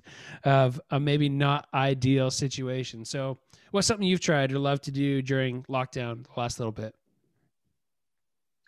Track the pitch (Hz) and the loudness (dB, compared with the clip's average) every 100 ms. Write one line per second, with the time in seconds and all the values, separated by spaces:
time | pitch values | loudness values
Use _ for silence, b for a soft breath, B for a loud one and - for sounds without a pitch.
0 | B B B B 147 135 131 127 - 143 | B B B B 2 4 4 0 -4 -2
1 | 147 147 143 139 143 143 - 135 139 135 | 0 2 2 2 2 0 0 0 2 2
2 | 127 135 131 131 143 127 131 131 123 117 | 4 4 2 0 -4 -4 -6 -6 -6 -10
3 | 113 143 135 131 _ b b 202 185 214 | -10 -6 -6 -8 _ b b 0 2 2
4 | 190 185 - 151 135 139 139 139 - 139 | 4 2 4 2 2 0 0 0 -2 -2
5 | 143 139 131 135 131 123 131 131 127 131 | 0 0 0 0 0 -4 -4 -4 -4 -6
6 | 120 117 123 - 120 - 117 110 110 - | -6 -8 -10 -6 -6 -4 -6 -6 -10 -12
7 | _ _ _ _ _ _ _ _ _ _ | _ _ _ _ _ _ _ _ _ _
8 | _ _ _ _ _ _ | _ _ _ _ _ _